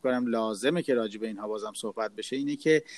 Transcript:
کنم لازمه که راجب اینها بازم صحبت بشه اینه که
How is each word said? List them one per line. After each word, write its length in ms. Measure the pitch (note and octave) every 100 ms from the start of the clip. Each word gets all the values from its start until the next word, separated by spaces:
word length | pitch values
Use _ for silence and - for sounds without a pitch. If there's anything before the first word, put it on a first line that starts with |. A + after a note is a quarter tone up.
کنم 240 | C3 B2 B2
لازمه 540 | A2+ A2 G2 C3 F3
که 120 | C#3+
راجب 300 | B2 A2 G#2
اینها 240 | A2 G2+ G#2+
بازم 240 | G#2+ G#2+ -
صحبت 360 | A2 A2+ G#2+
بشه 240 | G#2 - C3+
اینه 200 | C#3+ C#3+
که 280 | D#3+ D#3 -